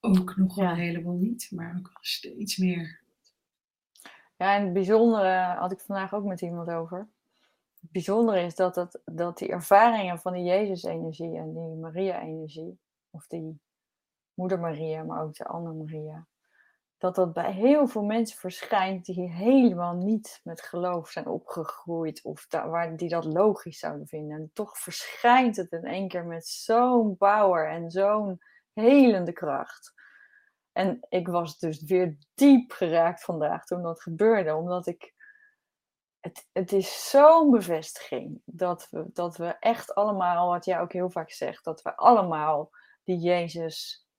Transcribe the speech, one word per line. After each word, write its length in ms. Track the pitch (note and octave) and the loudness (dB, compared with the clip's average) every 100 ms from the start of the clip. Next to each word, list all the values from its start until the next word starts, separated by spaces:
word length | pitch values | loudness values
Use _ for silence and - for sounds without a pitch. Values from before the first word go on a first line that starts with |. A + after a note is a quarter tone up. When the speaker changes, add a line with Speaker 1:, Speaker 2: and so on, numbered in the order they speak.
Speaker 1:
Ook 360 | A3+ F#3 F3+ - | 4 2 2 0
nog 200 | F#3 G3+ | 0 2
Speaker 2:
Ja. 140 | F#3 | -2
Speaker 1:
een 60 | E3+ | 0
heleboel 400 | E3+ E3+ E3+ F3+ | -4 -4 -6 -4
niet, 340 | G3+ A#3 - | -4 -4 -10
maar 240 | F3 E3+ F3+ | -10 -10 -10
ook 80 | F#3 | -12
wel 160 | - | -16
steeds 520 | - - - - G3+ - | -10 -10 -10 -12 -10 -2
meer. 440 | F#3 F3 D#3+ - _ _ _ _ _ _ _ _ _ _ - - _ _ | 0 -2 -8 -14 _ _ _ _ _ _ _ _ _ _ -20 -20 _ _
Speaker 2:
Ja, 200 | F#3 G3+ | 0 2
en 80 | |
het 80 | G3+ | 2
bijzondere 840 | F3+ F#3 A3 A#3 A3 F#3+ F#3 F3+ F3+ | 0 2 6 6 4 2 2 0 -2
had 140 | F3+ | -4
ik 80 | F#3+ | -6
vandaag 340 | - G3 F#3+ | -8 -8 -6
ook 100 | G3+ | -6
met 160 | G3+ F3+ | -6 -6
iemand 280 | F3 E3+ E3+ | -8 -8 -6
over. 380 | E3 E3 F3+ G#3+ _ _ _ _ _ _ _ | -6 -6 -10 -12 _ _ _ _ _ _ _
Het 100 | E3 | -8
bijzondere 500 | F#3 E3+ G#3 A#3 G3 | -8 -2 2 2 2
is 100 | F3 | -2
dat, 200 | - F#3 | 0 -2
dat, 260 | F3+ F3 - | 0 -8 -10
dat 340 | - E3 E3+ E3+ | -14 -6 -6 -6
die 100 | - | -8
ervaringen 720 | F3+ E3 G3+ A#3 A3+ F#3 F3 | -6 6 8 8 4 -2 -4
van 140 | F#3 | -6
die 120 | F3+ | -4
Jezus-energie 920 | F3 F#3 G#3 F3+ F3+ E3 E3 D3+ E3 E3 | 0 0 0 -4 -6 -6 -8 -8 -10 -8
en 160 | D#3+ | -10
die 200 | D#3+ E3 D#3+ | -10 -10 -10
Maria-energie, 1000 | D#3+ E3 G3 F3 D#3+ D#3+ D#3 D#3 E3 F#3 _ _ _ | -10 -6 -4 -4 -8 -10 -12 -12 -16 -16 _ _ _
of 160 | D#3 - | -20 -14
die 340 | E3+ D#3+ D#3 _ _ _ _ _ _ _ | -12 -12 -14 _ _ _ _ _ _ _
Moeder 240 | - F#3 F#3 | -8 -4 -2
Maria, 420 | E3+ D3+ D#3+ D#3+ | -4 -6 -6 -6
maar 200 | D#3+ D#3+ | -8 -8
ook 120 | D#3 | -8
de 100 | D3+ | -10
andere 300 | - E3+ E3 D#3+ | -10 -10 -10 -10
Maria, 500 | D#3 D#3 D3+ D#3 E3 _ _ _ _ _ _ _ | -12 -12 -12 -16 -20 _ _ _ _ _ _ _
dat 160 | F3+ | -4
dat 180 | F3+ F3+ | 0 0
bij 200 | E3 - | 0 -4
heel 360 | F#3+ A#3 D4 C4 | 2 4 6 4
veel 140 | A3 | 0
mensen 340 | G#3 A3 A3+ - | -2 0 -2 -6
verschijnt 680 | F#3 F3+ - G#3+ F#3+ F#3+ | -12 -12 -2 0 0 -4
die 260 | F3+ F#3 F3+ | -8 -8 -6
helemaal 640 | E3+ G#3+ C4+ A#3+ F3 F3 F3 | -2 4 6 6 4 -4 -2
niet 440 | F#3+ A3 G#3+ - | 0 -2 -4 -18
met 180 | - E3 | -14 -14
geloof 480 | - F#3 F3+ F3 D#3+ | -10 -4 -4 -4 -6
zijn 160 | - D#3+ | -10 -8
opgegroeid 960 | E3+ - - D3+ - - E3 D#3+ D3+ | -8 -8 -10 -10 -12 -8 -6 -6 -8
of 240 | - D3+ - | -12 -14 -6
da-, 220 | D#3+ D#3+ | -6 -4
waar, 280 | E3 E3+ D#3+ | -4 -6 -6
die 120 | F3 | -6
dat 160 | E3 | -4
logisch 540 | D#3 D#3 G#3+ G3 E3+ D#3 | -2 2 2 2 -8 -10
zouden 280 | D#3+ D3 D3 | -10 -10 -12
vinden. 300 | D#3 D3+ D3+ | -12 -12 -12
En 140 | D#3 | -12
toch 260 | - G#3 - | -10 -10 -10
verschijnt 800 | - - - - A#3+ B3+ B3 G#3+ | -14 -12 -12 -2 4 6 4 0
het 160 | F3+ | -6
in 120 | E3 | -8
één 240 | E3+ F3 F#3+ | -8 -6 -6
keer 160 | F3+ | -6
met 220 | E3+ E3 - | -8 -10 -12
zo'n 680 | - - A3+ B3 B3 G#3+ F#3+ | -14 0 2 4 4 2 2
power 540 | G3 G#3+ G3 F3 D#3 | 4 6 4 2 0
en 200 | E3 E3 | -4 -6
zo'n 500 | F3 G3 G#3+ G3+ F3+ _ _ _ | 0 2 2 -2 -8 _ _ _
helende 600 | - A3+ C#4+ B3+ G3 F3 | 2 6 8 8 6 -2
kracht. 640 | F3 D#3+ C#3 - - - _ - _ _ _ _ _ _ | -6 -4 -4 -6 -14 -20 _ -20 _ _ _ _ _ _
En 340 | - F#3+ A#3+ - | -2 -2 -2 -4
ik 200 | F#3 F3 | -4 -2
was 300 | F3 E3+ - | -4 -4 -6
dus 240 | E3 D#3 | -6 -6
weer 340 | D#3 F#3 F3+ D3+ _ | 0 0 0 -4 _
diep 380 | - C#4+ C4+ B3 | 4 8 8 6
geraakt 520 | - F3 E3 E3+ F3 | -4 0 2 2 0
vandaag 420 | - E3 D3+ E3 - | -8 -4 -2 -4 -6
toen 160 | F3+ | -6
dat 200 | E3+ E3 | -6 -8
gebeurde, 520 | - E3 G#3+ A3 E3 | -10 0 2 4 2
omdat 320 | D#3 F3 F3+ F3 | -2 -2 -4 -6
ik, 280 | F3 - _ - _ _ _ _ _ _ _ _ _ | -10 -16 _ -20 _ _ _ _ _ _ _ _ _
het, 280 | F3 - - | -16 -16 -8
het 200 | - F3+ | -6 0
is 380 | G3 F#3 - - | 0 0 -8 2
zo'n 400 | C#4 D4 E4 D4+ | 10 10 10 8
bevestiging 880 | A#3+ F3+ D#3+ D#3+ - - C3 - - | 6 4 -4 -6 -16 -10 -10 -8 -14
dat 440 | - E3+ F3+ F3 - | -16 -4 -4 -4 -8
we, 140 | D#3+ E3 | -12 -10
dat 240 | - F3 E3 | -6 -8 -6
we 100 | E3+ | -8
echt 480 | - A3 A#3 - | -2 0 0 -4
allemaal, 540 | - G#3+ G3 F3+ F3 F3+ | -2 0 0 0 2 0
wat 160 | F3 | 0
jij 160 | F3+ F3 | -2 -2
ook 120 | F3 | -2
heel 180 | F3+ F3+ | -4 -4
vaak 200 | F3 D#3+ | -6 -10
zegt, 340 | - - - | -8 -8 -8
dat 180 | - D#3+ | -12 -10
we 140 | - - | -10 4
allemaal 720 | A3+ A#3 F#3 D#3 D3+ D3+ D#3 _ _ _ | 8 8 4 -2 -2 -2 -4 _ _ _
die 140 | - F3+ | -6 -2
Jezus 880 | E3+ F3 E3+ E3 E3 D3+ - - _ | 0 0 -2 -6 -8 -10 -14 -16 _